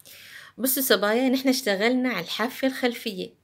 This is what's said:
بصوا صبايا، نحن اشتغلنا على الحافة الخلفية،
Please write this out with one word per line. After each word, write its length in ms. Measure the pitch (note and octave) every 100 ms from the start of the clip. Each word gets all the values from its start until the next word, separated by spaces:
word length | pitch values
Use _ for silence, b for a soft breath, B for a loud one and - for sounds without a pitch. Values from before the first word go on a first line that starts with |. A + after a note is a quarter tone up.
| B B B B B -
بصوا 240 | C4 C#4
صبايا، 460 | C4+ G3+ G3+ A3+ C4
نحن 200 | C4 C4+
اشتغلنا 600 | B3+ - F#3+ A3+ B3+ B3+
على 160 | G3
الحافة 440 | F3+ - A#3 - C4
الخلفية، 680 | C4 B3 A#3 A3+ F#3 F3+ -